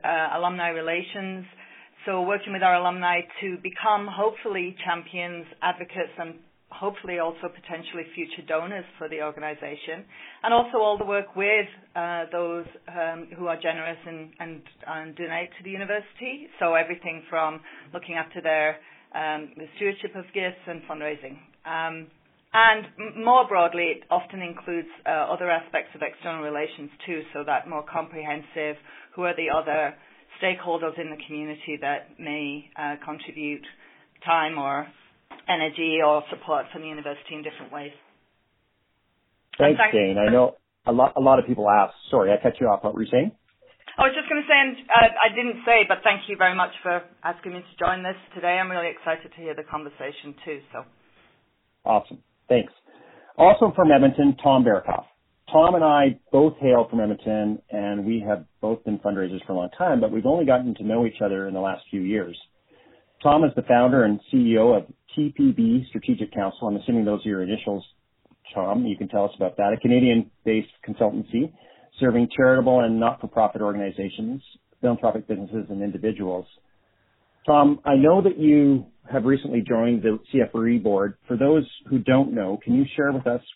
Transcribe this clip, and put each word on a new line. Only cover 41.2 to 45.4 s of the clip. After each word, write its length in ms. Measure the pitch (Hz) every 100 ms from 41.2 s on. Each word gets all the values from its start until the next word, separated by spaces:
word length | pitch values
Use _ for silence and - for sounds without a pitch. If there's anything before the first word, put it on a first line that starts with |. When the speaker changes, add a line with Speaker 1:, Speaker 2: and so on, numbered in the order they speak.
Speaker 2:
lot 180 | 135 131
of 80 | 123
people 220 | 113 104
ask. 240 | 104 95 - -
Sorry, 200 | 131 98
I 60 | 104
cut 200 | 123 -
you 80 | 120
off. 160 | 98
What 100 | 107
were 80 | 107
you 80 | 110
saying? 220 | 123 196 - _ _ _ _ - -
Speaker 1:
I 40 |
was 120 | 262
just 140 | 277 302
gonna 180 | 302 294
say, 80 |
and, 220 | 277 269 247 -
uh, 240 | 233 226
I 240 | - 220
didn't 280 | 214